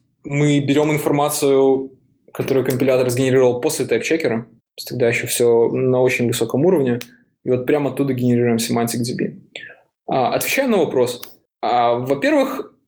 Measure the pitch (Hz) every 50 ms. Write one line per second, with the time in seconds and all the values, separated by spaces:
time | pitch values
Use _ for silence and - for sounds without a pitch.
0 | _ _ _ _ _ 147 143 143 147 147 143 143 143 139 139 147 151 156 151 147
1 | 147 156 147 143 147 147 147 - 143 139 135 135 135 135 135 135 135 - - _
2 | _ _ _ _ _ - - - 113 - 135 131 123 143 127 123 135 131 127 131
3 | 127 123 120 127 135 131 127 135 127 123 120 123 - 156 - - 131 - 117 110
4 | - - 160 160 - 123 110 113 - - - _ _ _ _ - - - 131 123
5 | 120 117 117 - - - - - 120 120 117 117 117 - - 127 131 127 127 127
6 | 127 127 123 - 123 113 110 - 117 113 - 127 151 185 185 151 135 123 120 120
7 | - - - _ _ _ _ _ _ 127 127 123 123 - 147 147 143 131 131 139
8 | 139 139 127 120 123 123 120 120 120 120 117 113 113 - 120 117 117 117 - 123
9 | 120 127 - - - - - - - _ _ - - - - - _ _ _ _
10 | _ - 147 135 123 - - - - - - 262 277 254 220 190 147 - - 131
11 | 123 120 - - - - - _ _ _ _ _ - 110 120 123 120 120 120 123
12 | 127 135 139 139 - 285 311 285 262 269 - - - - _ _ _